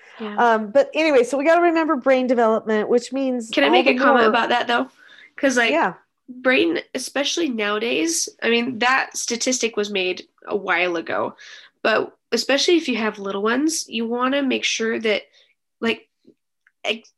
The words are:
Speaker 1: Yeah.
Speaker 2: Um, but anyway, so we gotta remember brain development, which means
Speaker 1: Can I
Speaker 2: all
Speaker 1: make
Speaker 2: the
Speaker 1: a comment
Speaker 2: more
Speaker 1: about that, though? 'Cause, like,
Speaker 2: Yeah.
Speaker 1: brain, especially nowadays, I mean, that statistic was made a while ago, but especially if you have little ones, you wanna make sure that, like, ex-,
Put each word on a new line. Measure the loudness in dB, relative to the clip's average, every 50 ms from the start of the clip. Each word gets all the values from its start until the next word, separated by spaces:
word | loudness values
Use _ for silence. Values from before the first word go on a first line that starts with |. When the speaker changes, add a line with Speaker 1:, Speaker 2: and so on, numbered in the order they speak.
| -20 -20 -16 -14
Speaker 1:
Yeah. | -12 -8 0
Speaker 2:
Um, | 2 4 4 4 2 0 2
but | 2 2 2 2 0
anyway, | 0 2 4 4 4 4
so | 2 0
we | 0 2
gotta | 4 4 6
remember | 4 4 4 2 0 0 -2
brain | 0 2 2 2 4 2
development, | 2 2 4 4 4 2 0 0 0 0 0 2 2
which | 2 0 0 -2
means | -4 -2 -2 -2 -2 -4 -6 -4
Speaker 1:
Can | 0 2 2
I |
Speaker 2:
all | 4
Speaker 1:
make | 4 4 4
Speaker 2:
the | 2 2
Speaker 1:
a | 2
comment | 2 4 4 4
Speaker 2:
more | 4 4
Speaker 1:
about | 2 2 0 0
that, | 0 0 0
though? | 0 -2 -2 -2 -4 _ _ -20 -20 -20 -20 -20 -20 _
'Cause, | -2 -2 0 2
like, | 2 2 2
Speaker 2:
Yeah. | 2 0 0 -2 -4 -8 _ _ _ _ _ -20
Speaker 1:
brain, | -16 -2 0 2 2 2 2 0 -2 -4 -6 _ -10
especially | -10 -10 -6 -6 -4 -4 -2 -2 -2 -2 -2
nowadays, | -2 -4 -2 -2 -2 -2 -2 -2 -2 -2 -2 -2 -2 -4 -6 -6 -8 _
I | -2 0
mean, | 0 0 0 -2 -4 -2
that | 0 0 2 0 -2 -4 -8
statistic | -8 -6 -6 -6 -4 -2 -2 -2 -2 -2 -4 -2
was | -4 -4 -4
made | -4 -4 -2 -4 -4 -6 -10 _ _ _ -8
a | -6 -6
while | -4 -2 -2 0 0 0 -2 -2
ago, | -4 -4 -4 -4 -4 -4 -4 -8 -12 -18 -20 -20 -20 -20 _ _ _
but | -2 0 0 0 -2 -4 -8 _ _ _
especially | -4 -2 0 0 0 2 4 2 2
if | 2 2
you | -2 -4
have | -2 -4 -4 -6 -6
little | -8 -8 -6 -2
ones, | -2 -2 0 0 0 0 -2 -4 -6 -8
you | -6 -6 -4
wanna | -4 -2 -2 -2 0 0 0
make | 0 0 -2 -2 -2
sure | -4 -4 -2 -2 -4 -4 -2
that, | -2 -2 -2 -2 -4 _ _ _ _ _ _ _ _ _ _ _
like, | -4 -4 -4 -4 -10 _ _ _ _ -20 _ _ _ _ _ _ _ _ _ _ -6
ex-, | -6 -6 -6 -10 _ _